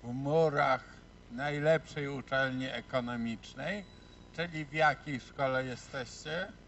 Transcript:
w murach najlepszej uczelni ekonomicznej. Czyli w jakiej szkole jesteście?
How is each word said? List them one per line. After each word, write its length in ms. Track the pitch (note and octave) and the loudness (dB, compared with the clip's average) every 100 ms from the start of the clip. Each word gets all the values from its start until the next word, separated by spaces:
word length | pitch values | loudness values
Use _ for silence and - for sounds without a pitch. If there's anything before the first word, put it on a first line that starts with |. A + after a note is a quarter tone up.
w 40 | A#2+ | -6
murach 760 | B2 C#3 D#3+ D#3+ C#3+ C#3+ C3 - - - - - | -4 2 6 6 6 4 2 0 -20 -20 -20 -14
najlepszej 760 | A#2+ C#3+ D3 D3+ D#3+ - - C#3+ | -6 -2 2 4 4 2 -6 -4
uczelni 580 | C#3 - C3+ C3+ C3 C3 | -6 0 2 2 0 -4
ekonomicznej. 1160 | A#2+ - C3 A#2+ A#2+ A#2 A2 - - D3 G3+ F#3 - - - - - | -6 -2 -2 -2 -2 -2 -4 -10 -8 -6 -6 -8 -18 -20 -20 -16 -8
Czyli 280 | E3+ D#3 | -6 -4
w 80 | D3 | -6
jakiej 480 | D3+ D#3 C#3 - C3 | 4 4 4 -2 -6
szkole 440 | - - C3+ C3 | -6 -2 0 2
jesteście? 880 | C3 A#2+ - C#3 B2 - D3+ D#3+ - - | 0 -6 -8 -8 -8 -10 -6 -6 -6 -10